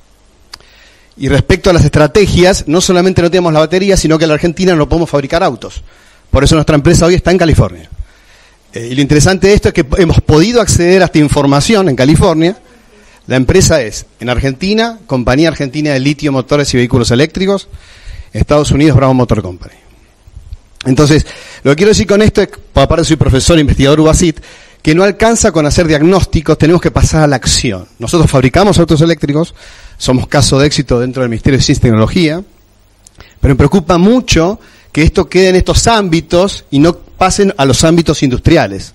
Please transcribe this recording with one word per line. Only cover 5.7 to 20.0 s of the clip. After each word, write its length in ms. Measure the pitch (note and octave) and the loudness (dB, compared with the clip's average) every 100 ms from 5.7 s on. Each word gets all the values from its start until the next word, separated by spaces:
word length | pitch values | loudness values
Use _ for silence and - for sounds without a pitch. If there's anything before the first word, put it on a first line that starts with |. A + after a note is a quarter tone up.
| - - _ _ _ _ | -16 -18 _ _ _ _
Por 140 | C3 | 0
eso 120 | C#3 D#3+ | 2 0
nuestra 200 | D3 D3 | 0 0
empresa 300 | D3+ D#3+ E3+ | 2 2 2
hoy 80 | |
está 180 | F3+ E3 | 0 0
en 60 | F3+ | 0
California. 520 | E3 - F#2+ F2 - - - _ _ _ _ _ _ | 2 0 -2 -6 -18 -18 -18 _ _ _ _ _ _
Eh, 160 | A#2+ A#2 | -14 -8
y 40 | C3 | -4
lo 60 | |
interesante 460 | C#3 D3 F3+ F#3+ G3 | 0 2 2 2 2
de 60 | |
esto 160 | G#3 G#3 | 2 2
es 40 | |
que 120 | F3+ B2+ G3+ | -2 -2 0
hemos 220 | E3 - | 0 0
podido 400 | - D#3 G#3 A#3+ | 2 2 2 0
acceder 420 | G3 - F3 F#3+ | 0 0 2 2
a 20 | E3+ | 2
esta 140 | D#3 | 0
información 680 | D3 D3 C#3 C#3 F3 G#3+ F#3 | 0 0 0 0 2 0 0
en 80 | B2+ | 0
California. 640 | C3+ D#3 G3 D#3+ E3+ A3 _ _ _ _ _ _ - | 2 2 2 0 -2 -4 _ _ _ _ _ _ -4
La 120 | C3 | -2
empresa 440 | B2 F3+ - D#3+ | 0 2 2 0
es, 240 | G#2+ - - _ | -2 -10 -18 _
en 80 | A#2 | -6
Argentina, 720 | B2 C3+ B2+ F#3+ G#3+ A#3 A3+ - | -4 -4 -4 -4 -2 -4 -8 -6
Compañía 400 | C3 A#2+ C3+ E3 | -4 -2 0 0
Argentina 460 | C#3 C#3 D3+ D3+ | -2 -8 -6 -4
de 60 | C3+ | -2
Litio, 320 | C#3 D3 D3 | -2 -4 -4
Motores 400 | C3+ B2 D3 C3+ | -4 -2 -2 0
y 40 | B2 | -2
Vehículos 320 | A#2+ B2+ A2+ | 0 0 0
Eléctricos, 600 | A#2+ D#3+ F#3 F#3+ G3 - - - - - - - | 0 -2 -2 -4 -4 -6 -20 -20 -20 -18 -18 -14
Estados 380 | A2 - D3 C#3+ | -6 0 0 0
Unidos, 260 | C#3 D3+ C3 | 2 2 4
Bravo 160 | C3+ | 2
Motor 280 | B2+ A#2+ A2 | 2 0 -2
Company. 340 | F2+ F2+ - - _ _ | -4 -14 -20 -20 _ _